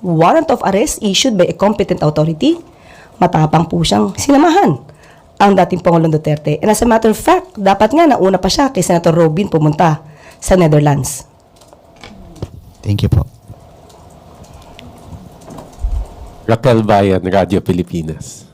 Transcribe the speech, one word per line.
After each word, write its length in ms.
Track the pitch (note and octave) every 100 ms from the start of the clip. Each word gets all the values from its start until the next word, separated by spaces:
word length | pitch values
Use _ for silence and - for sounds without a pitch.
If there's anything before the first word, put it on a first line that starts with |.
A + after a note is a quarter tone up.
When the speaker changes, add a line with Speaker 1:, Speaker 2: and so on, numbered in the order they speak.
Speaker 1:
warrant 480 | F#3 D#3+ E3+ D#4 D#4
of 80 | B3 -
arrest 320 | F#3+ D4+ -
issued 400 | G#3 F#3+ C4+ G3+
by 80 | E3
a 80 | E3
competent 480 | G3+ G#3 - E3+
authority, 560 | D3+ D3+ D#3 D#3 C#4 E4+ - - - - - -
matapang 480 | E3+ D#3+ D#3 D#3+ E3
po 160 | F3
siyang 320 | D#3+ G3+ G#3 -
sinamahan 640 | - C#4 E4+ E4+ D4+ C#3 - - - - _ -
ang 80 | G3+
dating 320 | F#3+ F3+ F3
Pangulong 240 | F3+ E3 D#3+
Duterte. 480 | D#3 D#3 D3 - D3+
And 80 | G#3
as 80 | A3
a 80 | A#3
matter 240 | A3+ A3+
of 80 | G#3+
fact, 320 | - F4+ - -
dapat 320 | F#3+ G3 G#3+
nga 160 | D4 E4
nauna 320 | A#3+ F#3 F#3
pa 80 | F#3+
siya 240 | - C4+
kay 80 | C4+
Senator 320 | F3 F3 F3
Robin 400 | E3 E3 D#3 G3+
pumunta 480 | E3 D3+ D3+ F3 D3+ - - - -
sa 160 | - F#3+
Netherlands. 720 | D#3+ D3+ D3 C#3+ B2+ - - _ _ _ - - _ - - - - - - - - -
Speaker 2:
Thank 240 | G#2 G2+
you 80 | -
po. 160 | - - - - - - - - - - - - - - - - - - - - - - - - - - - - - - - - - -
Speaker 3:
Raquel 320 | A2+ C3+ A2+
Bayan, 400 | G#2+ G#2 G2+ F#2
Radyo 400 | F2+ F#2+ F2+ F#2
Pilipinas. 880 | - F2+ E2+ E2+ D#2 D2+ - - -